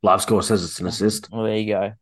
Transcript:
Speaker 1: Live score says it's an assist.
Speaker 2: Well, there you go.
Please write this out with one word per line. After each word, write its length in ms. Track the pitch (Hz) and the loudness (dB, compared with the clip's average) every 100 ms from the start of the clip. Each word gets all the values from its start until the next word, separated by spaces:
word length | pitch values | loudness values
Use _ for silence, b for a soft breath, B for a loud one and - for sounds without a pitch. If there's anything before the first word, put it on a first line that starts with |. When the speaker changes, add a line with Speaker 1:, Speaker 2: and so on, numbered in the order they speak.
Speaker 1:
Live 180 | 101 95 | 4 2
score 220 | - 107 | 4 0
says 200 | - 107 | 2 0
it's 160 | 85 - | -2 -6
an 40 | 90 | -6
assist. 440 | - 104 107 - | 0 0 0 -8
Speaker 2:
Well, 140 | 113 110 | -6 -2
there 120 | 107 | -2
you 160 | 107 | -2
go. 200 | 101 101 110 | -2 -2 -6